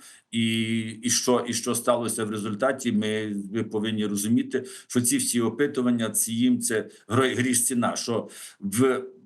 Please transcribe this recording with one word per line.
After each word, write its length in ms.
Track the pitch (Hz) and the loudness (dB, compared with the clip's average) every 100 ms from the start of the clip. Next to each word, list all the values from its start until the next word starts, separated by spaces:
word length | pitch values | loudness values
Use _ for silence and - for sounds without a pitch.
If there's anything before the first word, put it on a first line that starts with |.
| - - _ | -20 -20 _
і, 480 | 117 113 113 110 113 | 0 0 2 0 -2
і 300 | 110 110 120 | -2 -4 -2
що, 340 | 120 - 120 117 | 0 2 2 2
і 60 | |
що 200 | 113 - | -4 -2
сталося 500 | 120 - 117 117 113 | -2 2 2 0 -2
в 60 | 107 | -4
результаті, 600 | 107 104 101 - - 120 | -4 -4 -2 -2 0 0
ми, 440 | 104 107 107 107 101 98 | 0 0 -2 -2 -6 -4
ми 120 | 110 | -4
повинні 420 | 104 107 110 110 107 | -4 -2 -2 -2 -2
розуміти, 580 | 101 104 123 135 127 - - - | -2 2 2 2 -4 -6 -14 -4
що 120 | 123 | 0
ці 160 | 120 139 | 2 0
всі 240 | 123 123 | 0 0
опитування, 680 | 113 - 143 - 123 120 110 | 0 2 0 2 2 2 0
ці 220 | 104 - | -2 -2
їм 280 | 117 127 123 | 2 4 4
це 280 | 120 110 98 - _ | 2 -2 -4 -12 _
гро-, 280 | 113 131 107 | 2 2 2
гріш 300 | 131 120 - | 2 2 2
ціна, 300 | 123 110 87 | 0 0 -2
що 320 | - 110 - - - - | -2 -2 -4 -12 -18 -8
в, 420 | 101 101 131 113 95 - | -4 4 4 4 -2 -14